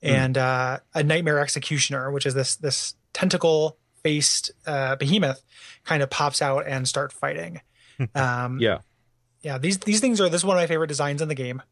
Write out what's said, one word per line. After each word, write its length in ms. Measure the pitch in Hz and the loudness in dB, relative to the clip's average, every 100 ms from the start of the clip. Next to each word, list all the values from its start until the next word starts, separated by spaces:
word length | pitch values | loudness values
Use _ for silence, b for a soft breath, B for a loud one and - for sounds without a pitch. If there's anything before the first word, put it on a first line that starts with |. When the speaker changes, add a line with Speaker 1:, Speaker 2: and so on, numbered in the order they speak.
Speaker 1:
And, 320 | 151 135 131 131 | 4 2 4 2
uh, 440 | 131 131 127 131 _ - | 2 0 0 -4 _ -2
a 80 | |
nightmare 340 | 151 160 165 147 | 2 2 2 2
executioner, 720 | 143 - 127 151 - 139 131 | 0 -4 -4 -2 0 -2 -4
which 140 | 143 139 | -2 -2
is 80 | |
this, 220 | 131 131 - | 0 -2 -2
this 400 | 151 - - - _ | -2 -2 -4 -10 _
tentacle-faced, 1400 | - 190 185 165 160 156 - _ _ 160 151 143 - - - - | -2 0 2 4 4 2 -2 _ _ -2 2 2 0 -4 -10 -6
uh, 300 | 143 135 135 | -2 -2 0
behemoth, 480 | 143 196 156 - _ B B B | 2 2 2 -2 _ B B B
kind 180 | - 160 | -2 0
of 60 | 139 | 0
pops 320 | - 147 - | 0 0 0
out 240 | 143 135 - | 0 0 -2
and 200 | 135 127 | -4 -2
start 240 | - 139 | -2 -6
fighting. 480 | - 143 147 170 170 _ | -6 -6 -6 -10 -12 _
Speaker 2:
<laughs> 60 | B B B 127 143 | B B B -6 0
Speaker 1:
Um, 440 | 135 123 123 127 | 0 0 -4 0
Speaker 3:
Yeah. 200 | 113 92 - _ _ _ _ _ | 0 0 -6 _ _ _ _ _
Speaker 1:
yeah, 160 | 151 131 | -8 -4
these, 180 | 147 190 | -2 -2
these 220 | - 214 | 0 2
things 200 | 262 220 | 2 4
are, 80 | 185 | 2
this 140 | 170 | 2
is 40 | 185 | 2
one 120 | 185 | 2
of 40 | |
my 40 | 170 | 2
favorite 220 | 165 160 | 0 -2
designs 340 | 143 143 143 | -2 -2 -2
in 60 | 156 | -4
the 80 | 147 | -4
game. 260 | 127 127 - | -6 -8 -14